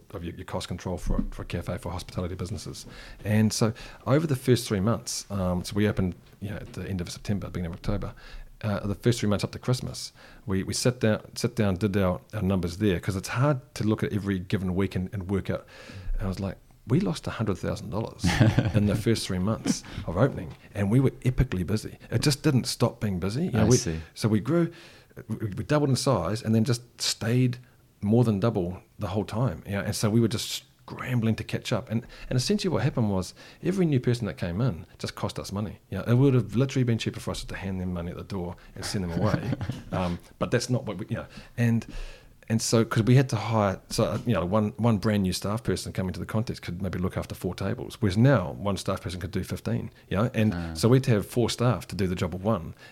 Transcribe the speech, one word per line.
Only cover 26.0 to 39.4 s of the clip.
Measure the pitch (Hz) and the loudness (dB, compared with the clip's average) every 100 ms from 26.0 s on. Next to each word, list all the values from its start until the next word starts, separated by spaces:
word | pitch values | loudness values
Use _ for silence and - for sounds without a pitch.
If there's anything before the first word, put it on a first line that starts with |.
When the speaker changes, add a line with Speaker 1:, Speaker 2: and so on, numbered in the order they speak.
| - 113 82 110 | 2 2 2 -2
Speaker 1:
and | 110 | 2
then | 113 110 | 4 4
just | 123 - - | 0 -4 -6
stayed | - - 110 123 127 123 - - _ _ | -4 -2 0 2 2 0 -10 -20 _ _
more | 104 113 120 | 4 6 6
than | 101 | 4
double | 110 107 87 90 - - | 2 0 -2 -6 -14 -8
the | 95 | -4
whole | 101 | -2
time. | 95 104 123 80 - | -2 -2 -2 -4 -4
You | |
know? | 101 | -4
And | 98 - | -2 0
so | 110 | 2
we | 113 | 4
were | 113 | 4
just | 104 - - - _ - | 2 -4 -8 -12 _ -14
scrambling | 104 - 123 113 107 | -10 -2 0 2 0
to | |
catch | - - - | -2 -6 -2
up. | 104 - | -4 -2
And, | 110 - - - | -4 -6 -12 -4
and | 127 | 0
essentially | - 208 190 | 2 0 0
what | 127 | 0
happened | 131 160 107 | 0 0 0
was | 98 90 - - - | 0 -2 -8 -20 -6
every | - 185 170 | -2 2 2
new | 139 | 2
person | 127 120 101 | 2 0 -2
that | - | -4
came | 90 87 | -4 0
in | 127 85 - - | -2 -2 -8 -10
just | 117 | -10
cost | - 98 - | -6 -6 -6
us | 76 | -8
money. | 95 104 - _ | -6 -6 -10 _
You | 95 | -4
know, | - | 2
it | 120 | 6
would | 139 | 6
have | 127 95 101 | 6 2 2
literally | 135 135 | 2 2
been | 120 113 | 2 2
cheaper | - - | -2 -4
for | - | -6
us | 87 | -6
to | - - | -8 -8
hand | 95 95 | -6 -4
them | 92 | -4
money | 90 85 | -4 -6
at | - | -8
the | |
door | 87 98 87 90 - - | -8 -6 -6 -10 -14 -12
and | |
send | - 107 | -6 -4
them | 90 82 | -2 0
away. | 104 - | 0 0